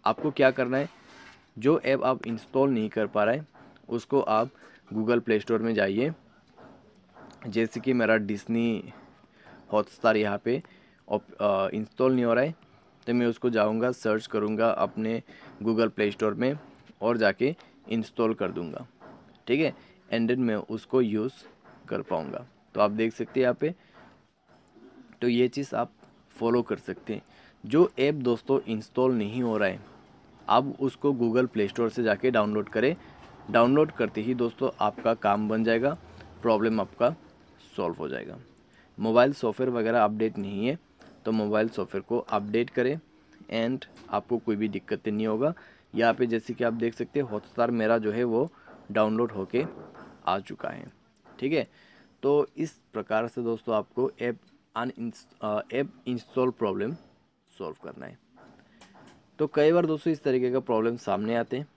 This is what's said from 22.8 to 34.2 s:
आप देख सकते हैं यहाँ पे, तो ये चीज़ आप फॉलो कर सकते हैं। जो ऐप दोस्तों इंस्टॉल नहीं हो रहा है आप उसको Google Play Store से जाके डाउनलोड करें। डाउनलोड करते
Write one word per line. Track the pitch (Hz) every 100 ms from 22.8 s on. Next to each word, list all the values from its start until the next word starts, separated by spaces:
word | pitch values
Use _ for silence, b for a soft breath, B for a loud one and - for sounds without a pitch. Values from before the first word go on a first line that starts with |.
आप | 104
देख | 107 113
सकते | - 113 131
हैं |
यहाँ | 127
पे, | 123 151 180 B B B B _ _ _ _ _ - - - - -
तो | 120
ये | 120 123
चीज़ | 139 139 -
आप | 120 _ - _ _ -
फॉलो | 117 123
कर | 117 104
सकते | - - -
हैं। | 104 _ b b b
जो | 107 143 175 -
ऐप | 139 151
दोस्तों | 123 117 - 135
इंस्टॉल | - 110 107 - 131
नहीं | 120 104 120
हो | 120 107
रहा | 98
है | 95 - - - - - - -
आप | 113 139 -
उसको | 131 - 143
Google | 131 117 117 127
Play | 110 101
Store | 120 113
से | 127
जाके | 113 101 127
डाउनलोड | 120 107 107 101
करें। | 110 123 175 B B B B -
डाउनलोड | 117 120 143 156
करते | - 110 -